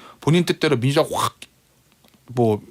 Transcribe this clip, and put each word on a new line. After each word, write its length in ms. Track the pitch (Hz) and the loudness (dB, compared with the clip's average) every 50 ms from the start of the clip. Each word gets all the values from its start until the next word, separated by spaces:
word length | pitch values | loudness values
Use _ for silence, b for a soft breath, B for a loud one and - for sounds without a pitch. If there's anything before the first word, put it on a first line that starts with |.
| B B B B | B B B B
본인 240 | - - 160 180 175 | -2 0 2 2 2
뜻대로 340 | - 165 - - 156 143 123 | 0 -2 -2 0 0 0 0
민주당 280 | 113 135 143 160 147 - - | 0 0 2 2 0 0 -2
확 220 | - - - - _ - - _ _ _ _ _ _ _ _ _ _ _ _ _ _ _ | -4 -4 -4 -6 _ -16 -20 _ _ _ _ _ _ _ _ _ _ _ _ _ _ _
뭐 320 | - 120 123 120 110 107 101 - - | -8 -2 0 2 2 0 0 -4 -10